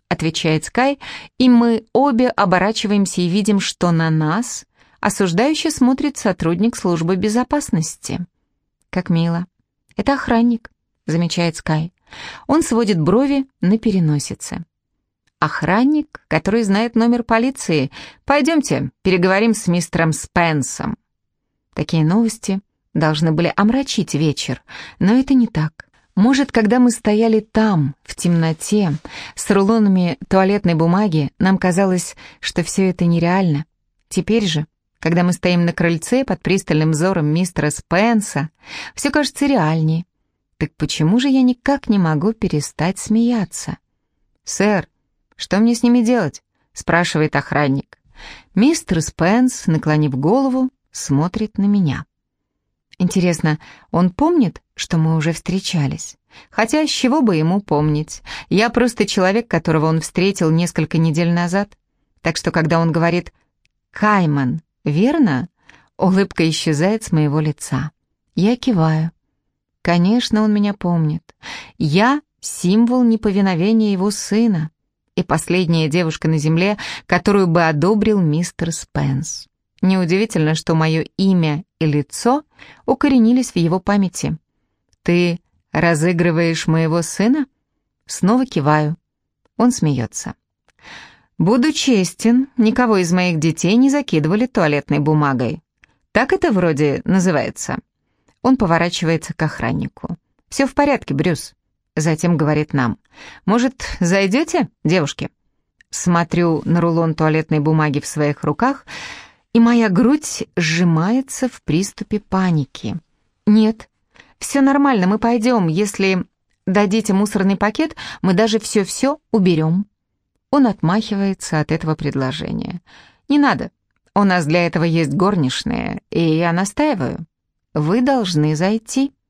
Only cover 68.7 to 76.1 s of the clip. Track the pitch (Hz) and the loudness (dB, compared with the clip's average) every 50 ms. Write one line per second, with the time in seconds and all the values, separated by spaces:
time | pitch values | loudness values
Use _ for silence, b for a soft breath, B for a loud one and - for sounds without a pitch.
68.7 | 220 170 160 160 156 156 156 165 _ _ _ _ _ _ _ _ _ _ _ _ | 2 2 2 2 0 0 -2 -4 _ _ _ _ _ _ _ _ _ _ _ _
69.7 | _ _ - 175 175 175 175 190 226 247 - - 220 214 214 214 208 208 208 202 | _ _ -2 0 2 2 4 4 2 2 0 0 0 0 2 2 0 0 0 -2
70.7 | 202 - - 175 175 165 156 151 156 165 _ _ - _ B B B B B B | -2 -4 -4 -2 -2 0 0 -2 -4 -6 _ _ -20 _ B B B B B B
71.7 | B B - 147 143 196 214 254 285 294 - _ _ _ - - - - - 175 | B B -2 0 2 2 4 2 2 0 -4 _ _ _ -16 -14 -10 -4 0 2
72.7 | 196 220 240 233 247 254 247 226 226 220 - 214 190 202 196 190 180 156 180 214 | 2 2 2 2 2 2 2 2 2 0 0 0 0 0 0 0 0 0 0 2
73.7 | 226 220 220 208 196 180 190 208 202 - - - 196 220 233 226 190 156 151 156 | 2 2 2 0 0 0 -2 -2 -4 -6 -6 -2 0 2 2 2 0 -2 -4 -6
74.7 | _ _ _ _ _ _ _ _ - 180 170 - 147 160 - - 170 185 185 160 | _ _ _ _ _ _ _ _ -6 -6 -2 -2 -2 -4 -2 -2 0 0 2 2
75.7 | 170 165 160 147 151 180 175 160 | 0 0 0 0 0 0 -2 -2